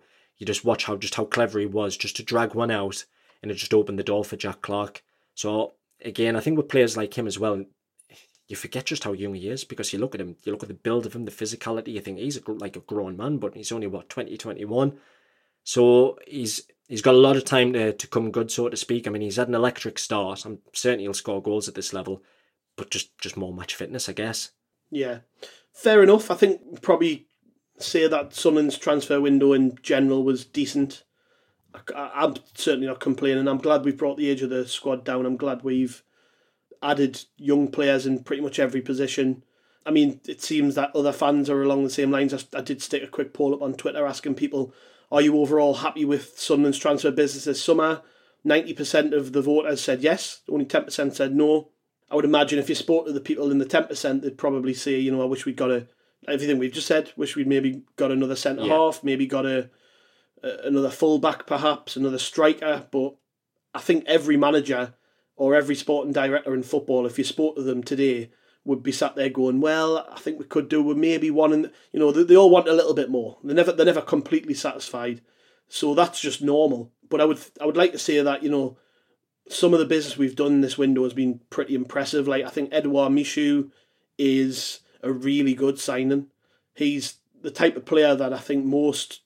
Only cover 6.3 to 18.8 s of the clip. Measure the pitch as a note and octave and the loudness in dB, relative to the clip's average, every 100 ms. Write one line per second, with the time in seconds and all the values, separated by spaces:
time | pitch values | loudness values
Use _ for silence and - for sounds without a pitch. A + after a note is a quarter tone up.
6.3 | A2+ D#3 D#3 D3 C3+ A#2+ A2 G#2+ - A2 | 0 0 -2 2 4 4 2 -6 -4 -6
7.3 | F#2+ G#2+ G2+ G2 _ _ _ _ _ _ | -4 -2 -4 -8 _ _ _ _ _ _
8.3 | _ - G2+ - C3 - D3+ G#2+ F#2+ G2+ | _ -16 -14 -10 -10 -8 -8 -8 -8 -8
9.3 | F#2+ G2 B2+ - - G#2 G2 G#2 G2 F2+ | -8 -10 -10 -12 -10 -8 -6 -6 -6 -12
10.3 | E2+ - G2 G2+ F#2+ A#2 A#2+ A2 A#2+ A2 | -12 -10 -8 -10 -8 -2 -2 -4 -8 -12
11.3 | - G#2+ A#2 A2+ A2+ A#2+ G#2+ G2 F#2+ C3 | -10 -10 -8 -8 -8 -8 -10 -10 -10 -8
12.3 | C3+ - A2 G2+ - - G#2 F#2+ F#2 B2 | -8 -10 -10 -10 -14 -8 -6 -6 -8 -6
13.3 | D3 G#2 - G#2+ A#2 G#2 F#2 - - A#2 | -6 -6 -10 -10 -8 -8 -8 -12 -12 -10
14.3 | G#2+ A#2 - G#2 A#2 C#3 C#3+ _ _ _ | -12 -12 -12 -4 0 0 -2 _ _ _
15.3 | _ _ _ - B2+ A#2+ B2 C3 - - | _ _ _ -4 4 8 8 6 2 -12
16.3 | C#3+ A2+ - - _ - A2 C3 B2+ C3+ | -10 -8 -8 -12 _ -12 0 6 8 8
17.3 | C3+ C3 C3+ B2 B2 A2 G#2 - A#2+ A2+ | 6 2 2 2 2 0 -2 -4 -4 -2
18.3 | A2 A2+ - A#2+ A#2 | -4 -4 -4 -4 -4